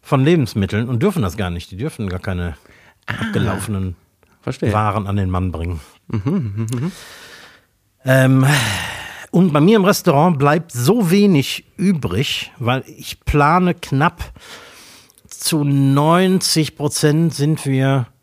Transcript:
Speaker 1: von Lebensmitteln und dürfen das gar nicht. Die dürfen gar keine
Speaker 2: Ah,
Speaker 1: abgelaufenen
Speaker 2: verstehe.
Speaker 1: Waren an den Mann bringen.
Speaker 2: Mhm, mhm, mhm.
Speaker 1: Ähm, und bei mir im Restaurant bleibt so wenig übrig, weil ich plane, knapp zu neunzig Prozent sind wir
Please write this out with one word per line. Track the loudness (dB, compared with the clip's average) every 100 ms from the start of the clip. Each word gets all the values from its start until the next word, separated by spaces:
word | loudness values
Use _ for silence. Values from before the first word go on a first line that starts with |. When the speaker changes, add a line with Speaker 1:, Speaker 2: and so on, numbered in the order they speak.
Speaker 1:
von | 0 2
Lebensmitteln | 4 2 2 -2 -2 -2 -2
und | -2
dürfen | -2 0
das | -4 -4
gar | -6
nicht. | -6 -10
Die | -10
dürfen | -10 -8 -8
gar | -6
keine | -6 -4 -6 -8 _ -20 _ _ -12
Speaker 2:
Ah, | -8 -4
Speaker 1:
abgelaufenen | -2 -2 -4 -6 -6 -6 -8 _ _ _ _
Speaker 2:
verstehe. | -10 -6 -2
Speaker 1:
Waren | 0 0 -2 -4
an | -2
den | -2
Mann | -2 -4
bringen. | -4 -6 -8 -12 _ _
Speaker 2:
Mhm, | -6
mhm, | -2 -2 -4 -6 -6
mhm. | -4 -6 -10 -20 -20 -20 -20 -20 _ _ _ _ _
Speaker 1:
Ähm, | 2 4 6 4 4 2 -2 -4 -8 -12 -16 -18 -2
und | 2 4
bei | 4
mir | 4 4
im |
Restaurant | 2 2 2 4 4 2
bleibt | 2 0 -2
so | -2 0 2 2
wenig | 4 4 4 0 -8 _ -4
übrig, | -2 0 -2 -4 -4 -6 -10 -6
weil | -2 -2 -4
ich | -18 -16 -12
plane, | -2 2 4 4 2
knapp | -2 -4 0 0 -2 -18 -18 -20 -20 -20 -20 -20 -20 _ _ _
zu | -10 -4 -2
neunzig | 0 2 4 4 4 4 4 2 0 0 -2 -2
Prozent | -4 0 2 2 0
sind | 0 -2 0 0
wir | 0 2 0 -2 _